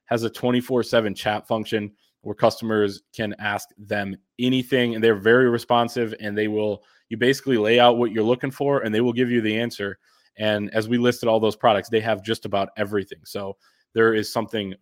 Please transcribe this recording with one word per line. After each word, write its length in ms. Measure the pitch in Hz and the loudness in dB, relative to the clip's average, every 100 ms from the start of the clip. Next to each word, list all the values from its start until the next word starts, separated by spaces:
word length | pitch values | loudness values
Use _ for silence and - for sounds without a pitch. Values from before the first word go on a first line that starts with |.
| _ | _
has 180 | 120 | -2
a 60 | 113 | -2
twenty-four 540 | - 123 123 123 127 | -2 -2 0 0 -2
seven 300 | 110 120 107 | 0 0 0
chat 340 | 95 110 107 - | -2 -4 -4 -4
function 440 | 113 107 110 104 - _ _ | -4 -2 -6 -6 -12 _ _
where 140 | - 104 | -12 0
customers 680 | 117 - 117 107 104 98 _ | 0 0 -2 0 0 -2 _
can 220 | - 107 101 | -8 -8 -6
ask 280 | 104 101 - - | -6 -6 -8 -18
them 380 | 101 107 98 92 _ - | -8 -6 -6 -10 _ -4
anything, 560 | 123 131 123 131 120 113 | -2 0 0 0 0 2
and 80 | |
they're 120 | 113 104 | 2 4
very 340 | 104 123 127 | 4 4 4
responsive, 640 | 117 - 120 117 127 113 107 | 0 0 0 0 -2 -4 -6
and 180 | 107 104 | -6 -4
they 100 | 107 | -2
will, 360 | 107 107 98 _ _ _ | -2 -2 -4 _ _ _
you 80 | 110 | 0
basically 400 | 123 139 139 120 | 0 2 0 0
lay 220 | 107 120 | 4 6
out 180 | 120 117 | 6 6
what 140 | 120 | 0
you're 120 | 110 | 0
looking 280 | 107 127 135 | 0 0 -4
for, 280 | - 143 139 | -4 -2 0
and 160 | 110 107 | 0 0
they 60 | |
will 120 | 123 | 0
give 160 | 117 127 | 0 0
you 120 | 120 | 0
the 160 | 107 110 | 0 -2
answer. 400 | 117 - 101 95 _ _ _ - | -4 -6 -8 -10 _ _ _ -4
And 360 | 107 104 104 | 0 0 0
as 140 | 110 110 | -4 0
we 100 | 120 | 0
listed 300 | 120 120 117 | 2 0 0
all 120 | 110 | 2
those 160 | 107 - | 0 2
products, 340 | 123 104 - | 2 2 0
they 100 | 113 | -2
have 220 | 113 104 | -2 -4
just 220 | 101 113 104 | -4 -6 -4
about 240 | 98 98 - | -4 -4 -4
everything. 420 | 101 104 95 - - | -4 -4 -6 -12 -14
So 320 | 98 98 98 _ _ _ | -10 -10 -12 _ _ _
there 200 | 113 113 | 2 4
is 180 | 110 104 | 4 0
something 440 | 120 107 110 98 95 | -4 -4 -6 -6 -10